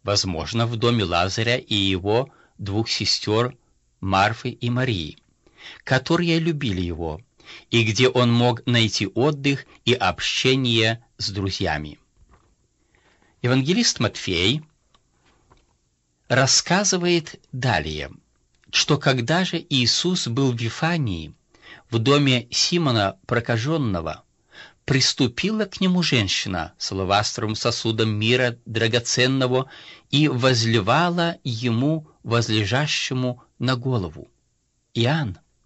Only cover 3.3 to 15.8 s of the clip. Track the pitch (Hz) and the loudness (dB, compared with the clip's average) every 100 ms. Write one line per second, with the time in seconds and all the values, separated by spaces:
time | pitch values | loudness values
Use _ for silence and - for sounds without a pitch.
3.3 | 107 123 - _ _ _ _ 95 95 104 | 0 0 -6 _ _ _ _ 0 2 2
4.3 | 113 131 117 120 123 131 98 76 - _ | 0 -8 -6 -4 -2 -2 -2 -6 -12 _
5.3 | _ _ - - - - - - 170 175 | _ _ -20 -20 -14 -2 0 2 0 2
6.3 | 165 165 156 135 92 87 80 82 78 - | 0 0 -2 -2 -2 -4 -6 -8 -10 -14
7.3 | _ - - - 117 113 101 127 127 120 | _ -20 -20 -2 0 2 2 4 4 4
8.3 | 117 123 113 - 120 110 - 98 - 143 | 4 2 2 0 2 2 0 -2 0 0
9.3 | 147 139 139 - - - 117 95 87 - | 0 -2 -2 -6 -6 0 0 0 -2 -4
10.3 | - 131 135 127 113 110 117 _ - - | 0 2 2 2 2 2 0 _ -10 -8
11.3 | 98 95 - 90 76 76 73 _ _ _ | -4 -4 -2 -2 -4 -6 -14 _ _ _
12.3 | _ _ _ _ _ _ _ _ _ _ | _ _ _ _ _ _ _ _ _ _
13.3 | _ 123 131 135 196 233 - 107 - - | _ 0 2 2 2 0 0 -2 -2 -4
14.3 | 87 95 151 - _ _ _ _ _ _ | 0 2 0 -4 _ _ _ _ _ _
15.3 | _ _ _ _ _ | _ _ _ _ _